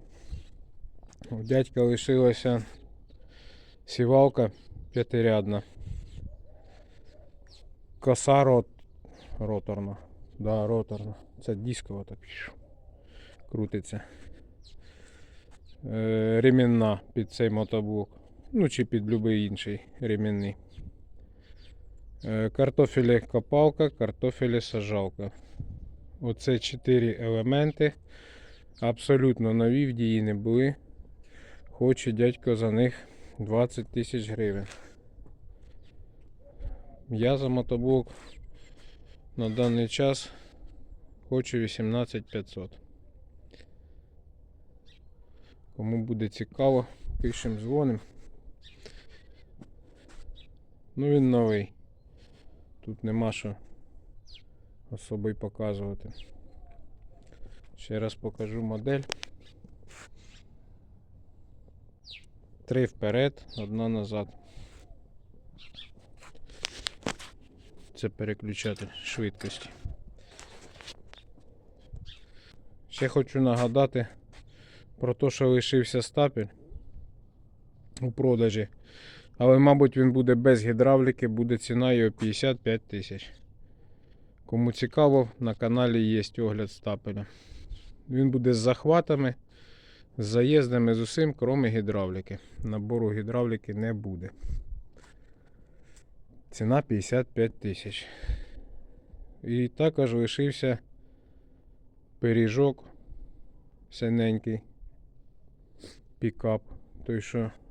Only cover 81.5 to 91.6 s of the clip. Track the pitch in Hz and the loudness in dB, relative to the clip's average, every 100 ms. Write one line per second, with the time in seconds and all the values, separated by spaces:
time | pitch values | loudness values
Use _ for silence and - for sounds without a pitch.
81.5 | 117 - 120 127 123 110 104 110 104 135 | 0 0 0 4 4 4 2 -4 0 0
82.5 | 123 113 113 - 104 - 98 - - - | 0 -2 -2 -4 -10 -10 -12 -16 -20 -20
83.5 | - - - - - - - - - - | -20 -20 -20 -20 -20 -20 -20 -20 -20 -6
84.5 | 113 120 - 123 - 143 135 117 - 117 | 0 0 0 -2 4 6 6 2 -2 -6
85.5 | 107 113 123 123 113 110 110 101 - 110 | -2 0 2 2 2 2 0 -2 -4 -4
86.5 | 107 101 - 107 101 110 101 101 - - | -2 -6 -6 -6 -6 -6 -10 -10 -16 -20
87.5 | - - - - - - 127 135 127 123 | -18 -14 -14 -16 -18 -4 0 2 4 4
88.5 | 117 123 123 151 170 - 143 131 - - | 4 2 2 2 2 2 0 0 -4 -14
89.5 | - - - - - - - 104 117 127 | -20 -20 -20 -20 -20 -14 -6 0 2 4
90.5 | 151 123 123 117 113 113 - 156 - 123 | 4 4 2 2 2 0 0 -2 0 0
91.5 | 139 | 2